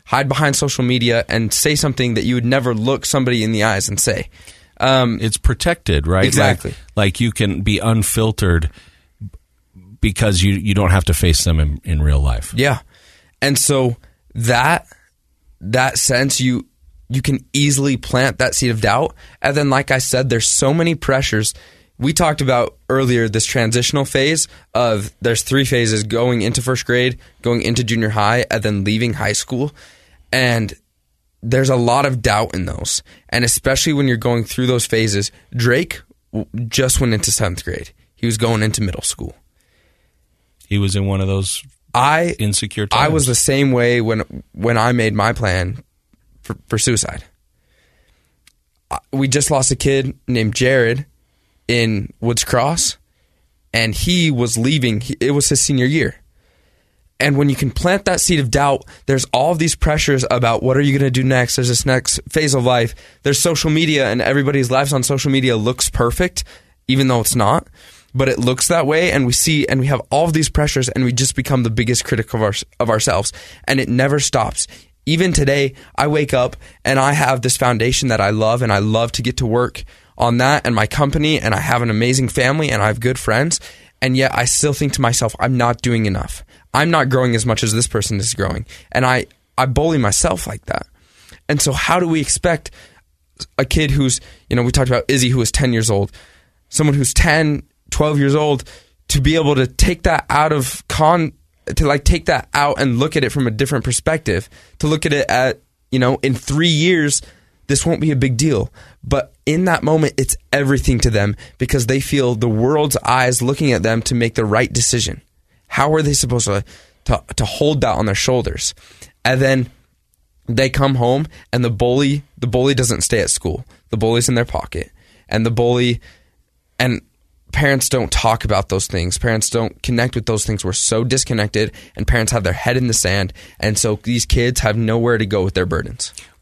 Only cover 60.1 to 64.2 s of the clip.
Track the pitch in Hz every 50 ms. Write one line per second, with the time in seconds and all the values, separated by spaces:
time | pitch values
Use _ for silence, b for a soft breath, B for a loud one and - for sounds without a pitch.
60.1 | 139 131 131 - 123 123 123 117 117 - - 131 131 139 143 143 135 139 139 135
61.1 | 123 131 131 131 135 123 123 120 - - 123 123 120 - - 139 131 127 - -
62.1 | - - - - - 156 156 147 135 135 120 127 123 120 117 110 - B B B
63.1 | B B B 143 143 - - 175 160 - - 160 151 156 170 151 151 143 131 107
64.1 | 107 123